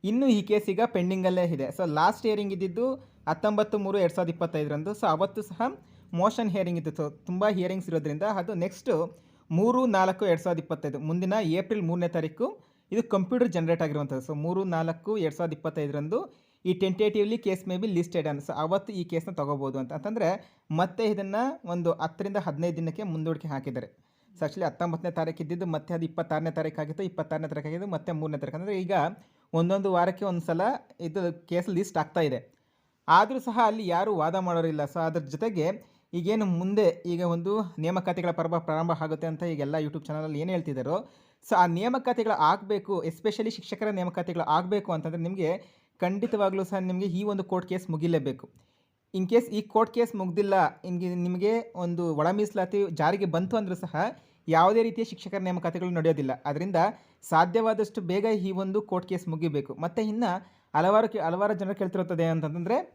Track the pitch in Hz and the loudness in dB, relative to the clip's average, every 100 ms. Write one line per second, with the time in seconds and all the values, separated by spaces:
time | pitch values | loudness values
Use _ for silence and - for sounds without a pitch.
0 | 190 233 269 214 196 208 208 190 233 190 | 2 4 6 4 4 2 2 2 2 2
1 | 180 190 185 180 175 147 135 - 175 151 | 0 2 2 2 2 0 -2 -2 0 4
2 | 175 214 233 208 202 190 190 175 254 262 | 4 4 0 0 -2 -2 -4 -2 -2 -2
3 | - _ - 160 214 208 214 214 196 202 | -10 _ -4 0 2 2 2 0 0 2
4 | 175 165 170 165 165 160 147 147 165 208 | 2 2 -2 -2 -2 -2 -2 -2 -4 -2
5 | 202 156 196 202 208 175 240 403 - - | 0 2 0 -2 -10 -4 -4 -4 -18 -20
6 | - 170 202 220 220 190 175 170 151 147 | -8 2 2 2 0 0 0 -2 -4 -4
7 | 147 156 - 180 208 190 180 190 180 160 | -6 -6 -6 0 2 2 -2 -2 -2 -2
8 | 147 147 208 196 175 190 175 - 269 165 | -2 -2 -2 -2 -4 -2 -4 -4 0 0
9 | 165 - _ _ _ 165 220 254 254 196 | 0 -6 _ _ _ 2 4 4 4 4
10 | 185 185 208 160 180 165 156 156 147 135 | 4 2 2 2 2 -2 -4 -6 -4 -4
11 | 156 170 185 214 180 170 190 214 165 175 | -2 -2 0 0 2 0 0 -2 0 0
12 | 175 170 156 - 247 440 _ _ _ 214 | 0 0 -4 -2 -4 -4 _ _ _ -2
13 | 233 196 185 254 240 170 165 165 160 147 | 2 0 2 2 2 2 2 2 2 -2
14 | 143 131 131 147 160 185 190 165 160 165 | -2 -4 -4 -4 -2 -2 0 0 0 -4
15 | 208 214 160 147 170 156 160 156 147 147 | -4 0 0 0 -4 -2 -4 -4 -4 -4
16 | 151 220 392 - _ _ 185 180 190 185 | -2 -4 -4 -16 _ _ -2 0 0 2
17 | 214 208 208 226 202 185 185 180 220 175 | 2 2 0 0 0 -2 -4 -4 0 0
18 | 175 175 151 143 143 147 156 196 196 196 | 0 -2 -2 -4 -4 -4 0 0 -2 -8
19 | 170 165 165 170 143 143 135 135 123 151 | -4 -4 -4 -4 -4 -2 -4 -4 -6 -6
20 | 208 220 170 190 - _ _ 156 180 180 | -6 0 0 0 -6 _ _ 0 0 2
21 | 220 202 190 202 262 - 170 175 170 - | 0 0 -2 0 -2 -4 -6 0 0 0
22 | 160 - 196 196 160 147 175 165 165 165 | -2 -4 -4 -2 -2 -2 -2 -2 -4 -4
23 | 208 160 160 156 160 135 135 127 113 _ | -6 -2 -2 -4 -4 -6 -6 -8 -10 _
24 | _ _ _ - 151 190 180 180 175 165 | _ _ _ -6 -4 -2 -4 -2 -4 -2
25 | 175 170 160 160 156 175 180 156 147 165 | -4 -2 -4 -4 -6 -4 -2 -4 -4 -4
26 | 165 165 165 156 165 160 156 156 151 156 | -4 -4 -2 -2 -2 -2 -4 -4 -6 -6
27 | 190 180 156 156 156 147 151 165 202 160 | -6 -6 -4 -4 -4 -6 -6 -6 -6 -6
28 | 165 160 156 147 - 151 190 196 185 190 | -4 -4 -4 -4 -6 -8 -6 -4 0 2
29 | 156 208 _ _ _ 160 170 196 196 180 | 2 -2 _ _ _ 0 2 2 4 4
30 | 175 185 202 175 165 165 208 269 - - | 2 0 -2 -2 -2 0 0 0 -8 -10
31 | 165 175 175 170 - 170 175 180 196 160 | -6 -2 -2 -4 -2 -2 0 -2 0 -2
32 | 151 175 156 123 - _ _ _ _ _ | -2 0 0 0 -8 _ _ _ _ _
33 | - 170 214 262 254 226 226 220 190 170 | 6 6 6 0 -2 4 4 4 0 2
34 | 220 185 156 190 180 170 165 151 143 175 | 2 2 2 0 0 0 0 0 -2 -2
35 | 160 165 139 147 233 185 160 208 - _ | -2 -2 -6 -4 -2 0 0 -2 -10 _
36 | _ 170 175 220 202 170 185 202 190 165 | _ -4 0 0 2 2 2 4 4 2
37 | 175 170 175 170 175 208 185 165 160 185 | -4 -2 0 0 0 -2 -2 -2 -2 0
38 | 185 175 175 165 165 165 160 156 170 156 | -2 -2 -2 0 0 -2 0 -2 0 -2
39 | 156 156 160 156 175 151 139 156 151 156 | -2 -4 -4 -4 -4 -2 -2 -2 -2 -6
40 | - 156 156 147 170 185 160 131 127 175 | -8 -8 -6 -4 -2 -2 -2 -4 -2 -2
41 | - _ _ _ - 196 180 170 226 262 | -4 _ _ _ 2 4 4 4 0 0
42 | 254 240 220 202 156 196 196 208 202 185 | 0 0 2 6 6 4 0 -4 -2 -2
43 | 165 165 214 214 220 220 - 196 214 196 | -2 -2 -4 0 -4 -4 -10 -4 -2 -2
44 | 180 180 175 170 160 156 180 208 202 160 | -2 -4 -4 -2 2 2 2 -2 0 -4
45 | 165 170 170 190 160 185 - _ _ _ | -4 -4 -4 -2 -2 -2 -8 _ _ _
46 | 180 196 233 214 196 190 185 196 185 185 | -2 0 0 2 2 2 -2 -2 0 -2
47 | 196 175 208 196 185 185 180 185 185 160 | -2 -2 -2 -2 -2 -2 -2 -6 -4 -2
48 | 170 165 135 - - _ _ _ _ _ | 2 2 0 -6 -12 _ _ _ _ _
49 | _ 190 185 226 240 208 214 220 220 233 | _ -4 2 2 2 -4 2 2 4 2
50 | 233 208 185 170 202 196 - - 185 180 | 0 0 -2 0 4 4 4 0 -6 -4
51 | 180 180 175 180 202 226 233 175 175 175 | -2 -2 0 2 2 2 -2 -6 -4 0
52 | 175 147 156 202 208 208 185 202 196 165 | 0 2 2 2 0 0 0 0 0 2
53 | 196 196 190 165 185 233 196 180 170 156 | 2 2 0 0 0 -2 -2 -6 -4 -2
54 | 214 - _ _ - 160 180 220 226 185 | -2 -4 _ _ 2 6 8 6 2 -2
55 | 226 175 190 196 185 180 170 170 180 170 | -6 -6 -8 -4 -2 -2 -2 -2 -2 2
56 | 160 151 135 131 147 147 185 170 190 - | 2 2 0 -2 -4 -2 0 2 2 0
57 | _ _ - 160 175 214 226 214 208 220 | _ _ 2 4 4 4 2 0 -2 -4
58 | 175 190 220 214 190 185 190 202 208 185 | -2 0 2 0 0 -2 -2 -2 -2 -4
59 | 180 180 175 160 165 143 139 - 170 170 | -2 -6 -4 -2 0 -2 -4 -6 -4 -2
60 | 214 214 226 185 - _ _ 151 175 214 | -2 0 -2 -2 -8 _ _ 2 6 6
61 | 226 226 165 180 208 196 190 202 190 190 | 4 0 -2 0 0 0 -4 -2 -2 -2
62 | 175 170 165 160 151 165 165 269 - | -2 0 2 0 -2 -4 0 -2 -2